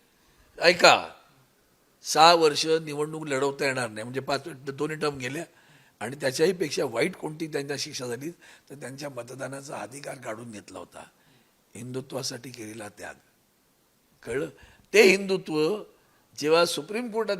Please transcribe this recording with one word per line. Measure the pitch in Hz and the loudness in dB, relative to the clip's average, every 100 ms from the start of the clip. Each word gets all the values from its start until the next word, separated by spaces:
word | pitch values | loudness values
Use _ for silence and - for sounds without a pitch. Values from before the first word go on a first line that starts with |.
| _ _ _ _ _ - | _ _ _ _ _ 2
ऐका, | 170 175 175 107 82 - _ _ _ _ _ _ _ _ | 4 8 8 8 4 -12 _ _ _ _ _ _ _ _
सहा | - 151 165 | -2 8 8
वर्ष | 170 156 143 156 | 10 6 4 2
निवडणूक | 160 156 147 151 160 156 | 0 0 -6 -6 -6 -4
लढवता | 135 139 139 143 | 0 0 0 -2
येणार | 131 117 | 0 -4
नाही, | 107 | -6
म्हणजे | 120 131 | -8 -6
पाच, | 127 139 165 | -4 -4 -4
दोन्ही | 139 139 135 151 156 | -12 -12 -6 -6 -2
टर्म | 151 139 | -4 -4
गेल्या | 127 151 160 _ _ - _ _ | -6 -8 -10 _ _ -20 _ _
आणि | 107 139 | -10 -4
त्याच्याही | 139 127 165 | -4 2 2
पेक्षा | 180 156 185 143 | 2 -2 -2 -2
वाईट | 113 175 180 | 0 -2 -2
कोणती | 156 156 160 | -10 -8 -6
त्यांना | 151 143 135 | -6 -6 -6
शिक्षा | 151 135 127 | -8 -8 -8
झाली | 120 151 170 - - _ | -8 -10 -14 -20 -20 _
तर | 139 | -16
त्यांच्या | 127 135 147 | -14 -10 -10
मतदानाचा | 123 117 127 131 135 139 123 | -10 -12 -10 -10 -10 -12 -12
अधिकार | 104 139 147 139 | -12 -12 -12 -10
काढून | 120 110 120 | -10 -10 -12
घेतला | 104 - 90 | -14 -14 -16
होता. | 87 - - _ _ _ _ _ _ - | -14 -18 -20 _ _ _ _ _ _ -16
हिंदुत्वासाठी | 123 127 135 127 - 123 131 | -10 -10 -8 -8 -8 -8 -12
केलेला | 127 107 113 101 | -14 -12 -12 -14
त्याग, | - 87 71 _ _ _ _ _ _ _ _ _ _ | -14 -16 -16 _ _ _ _ _ _ _ _ _ _
कळलं? | - 127 156 - - _ _ | -8 -6 -6 -10 -20 _ _
ते | 202 | 6
हिंदुत्व | 214 196 196 185 - 151 156 208 - _ _ _ _ - | 8 6 2 -4 -2 0 2 0 -6 _ _ _ _ -6
जेव्हा | 147 160 170 | 4 4 4
सुप्रीम | 151 151 214 247 | 0 -6 -6 -4
कोर्टात | 220 202 190 | -4 -2 -4